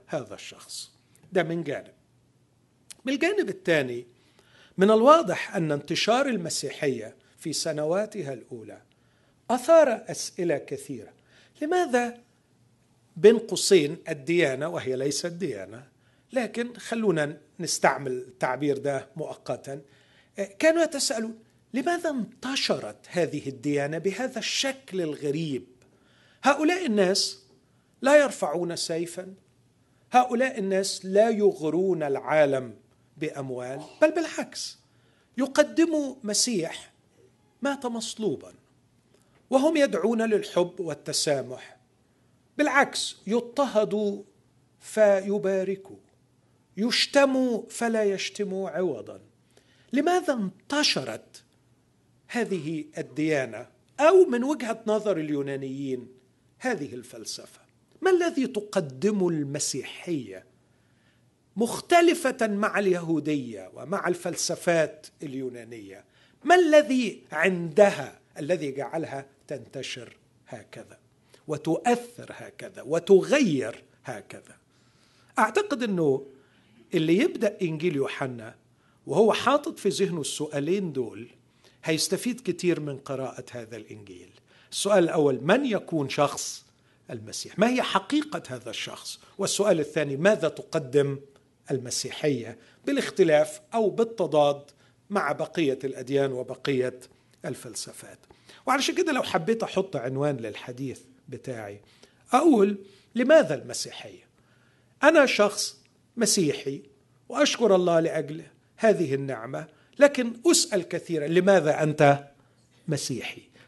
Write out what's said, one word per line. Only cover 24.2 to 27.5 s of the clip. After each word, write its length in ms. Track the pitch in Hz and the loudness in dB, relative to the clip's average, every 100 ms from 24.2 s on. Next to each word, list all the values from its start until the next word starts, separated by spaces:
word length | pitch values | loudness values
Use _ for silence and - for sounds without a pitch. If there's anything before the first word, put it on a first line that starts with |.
| 262 226 | -6 -6
الشكل 600 | - - 269 262 - 185 | -6 -4 -4 -6 -8 -6
الغريب؟ 640 | 160 143 143 151 160 127 - _ _ _ _ _ _ _ | -4 -4 -4 -4 -4 -6 -10 _ _ _ _ _ _ _
هؤلاء 420 | 262 285 311 370 320 | 2 4 2 2 0
الناس 580 | 208 180 202 - - _ | 2 2 2 -2 -6 _